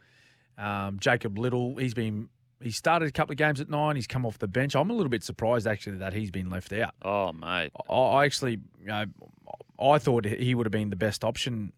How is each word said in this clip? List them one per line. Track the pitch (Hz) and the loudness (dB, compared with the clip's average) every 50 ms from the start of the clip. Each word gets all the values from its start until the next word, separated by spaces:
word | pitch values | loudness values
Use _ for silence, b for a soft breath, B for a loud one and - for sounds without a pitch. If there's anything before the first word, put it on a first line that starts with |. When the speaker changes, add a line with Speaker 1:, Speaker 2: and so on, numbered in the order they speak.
| b b b b b b b b b b b | b b b b b b b b b b b
Speaker 1:
Um, | - 104 104 101 98 98 101 98 98 | -8 -6 -4 -4 -4 -4 -4 -4 0
Jacob | - 135 123 110 - 107 98 | 2 2 2 2 0 -4 -4
Little, | 107 120 127 127 123 123 123 135 | -2 -2 0 0 0 -2 -2 -2
he's | 135 131 123 107 | -2 -2 -2 -2
been, | 120 113 110 104 104 117 - _ _ _ _ _ - | -2 -2 -2 -2 -4 -6 -10 _ _ _ _ _ -10
he | 131 120 | -8 -6
started | 107 - - 165 165 170 160 | -4 0 2 4 4 4 2
a | 143 | 0
couple | - 160 151 - 147 | 0 0 0 0 2
of | |
games | 131 151 151 147 131 | 2 2 2 2 0
at | 151 - | -2 -4
nine. | 147 147 151 151 147 | -2 0 0 0 0
He's | 131 104 | 0 -2
come | - - 131 123 | -4 -2 -2 -2
off | 113 104 - | -2 -4 -4
the | 113 | -4
bench. | 95 92 123 135 139 - | -2 0 0 2 2 4
I'm | 139 160 208 | 2 2 2
a | 240 | 2
little | 226 170 131 | 0 0 2
bit | 117 107 - | 0 -2 -2
surprised, | - - - 113 113 123 120 95 | -4 -6 0 2 2 2 2 2
actually, | 113 104 - - 101 98 | 0 -2 -2 -4 -8 -8
that | 92 98 95 92 | -6 -6 -6 -4
he's | 107 110 98 | -4 -4 -4
been | 87 95 92 90 | -4 -6 -4 -4
left | 95 92 - - 95 | -4 -6 -6 -6 -4
out. | 110 113 - - - - | -4 -4 -4 -6 -6 -4
Speaker 2:
Oh, | 95 101 101 95 87 | -2 0 2 0 0
mate. | 80 80 80 85 90 87 80 - - - - - | -2 -4 -4 -2 -2 -2 -2 -2 -6 -8 -4 0
Speaker 1:
I, | 90 | 2
I | 123 131 104 120 139 147 | 4 4 4 6 4 4
actually, | 143 - - 135 123 117 101 - - _ - | 4 2 0 -2 -2 -4 -4 -8 -14 _ -14
you | 92 | -8
know, | 101 107 107 107 95 - - - - - _ - - - - - _ _ - | -6 -4 -4 -4 -4 -8 -14 -20 -20 -20 _ -18 -16 -16 -16 -16 _ _ 2
I | - 135 151 147 | 4 6 6 6
thought | - 143 120 120 101 | 6 4 2 2 2
he | 104 - - 123 127 127 | 0 -2 0 0 2 2
would | 120 117 | 2 2
have | 110 | 0
been | 98 107 107 104 | 0 0 0 -2
the | 98 | -2
best | 90 110 104 - - 110 | 0 0 0 0 0 -2
option | 110 117 - - 127 120 110 101 90 - | -2 -2 -2 -4 -4 -4 -4 -6 -8 -10